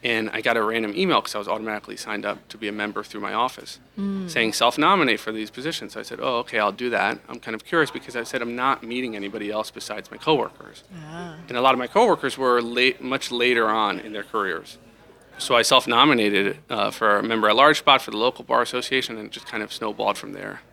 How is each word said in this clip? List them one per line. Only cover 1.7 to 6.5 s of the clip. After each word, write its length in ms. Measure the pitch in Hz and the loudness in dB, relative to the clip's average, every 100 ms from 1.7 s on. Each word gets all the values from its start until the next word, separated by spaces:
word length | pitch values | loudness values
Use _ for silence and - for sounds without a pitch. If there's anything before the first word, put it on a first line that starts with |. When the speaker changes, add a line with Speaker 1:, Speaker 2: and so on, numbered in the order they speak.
| 107 101 104 | -8 -10 -14
Speaker 1:
signed 260 | - 104 98 | -8 -6 -4
up 200 | 101 - | -6 -10
to 80 | 107 | -10
be 80 | 107 | -8
a 40 | |
member 320 | 107 107 104 | -4 -6 -6
through 180 | 104 107 | -10 -10
my 120 | 101 | -6
office, 460 | 104 123 - - - _ - | -2 -2 -4 -16 -18 _ -8
Speaker 2:
Mm. 300 | 196 196 180 | -6 -6 -4
Speaker 1:
saying 240 | 156 113 | -2 0
self-nominate 680 | - 120 123 156 196 143 104 | 2 2 4 4 4 4 2
for 120 | - | -2
these 180 | 110 107 | -8 -8
positions. 440 | - 139 165 107 | -8 -8 -8 -10
So 60 | 113 | -12
I 40 | |
said, 160 | 110 117 | -12 -6
"Oh, 160 | 135 120 | -4 -4
okay, 200 | 123 | -4